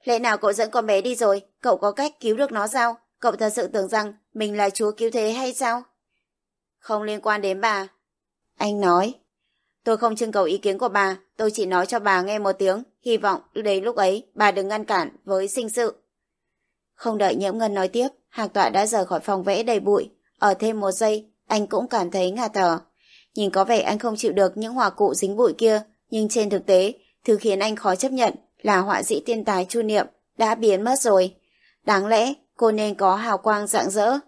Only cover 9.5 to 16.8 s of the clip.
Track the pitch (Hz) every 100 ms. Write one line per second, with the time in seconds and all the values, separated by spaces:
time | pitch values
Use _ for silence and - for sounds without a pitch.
9.5 | _ _ _ - 220 233 220 226 208 175
10.5 | 196 202 190 240 202 190 190 _ - 214
11.5 | 214 185 180 190 233 208 185 185 214 202
12.5 | 190 190 196 254 _ 247 226 208 185 -
13.5 | - 214 196 208 240 190 202 - - 208
14.5 | 196 196 214 214 196 156 - - 190 196
15.5 | 262 226 247 226 - _ _ _ _ _
16.5 | _ _ _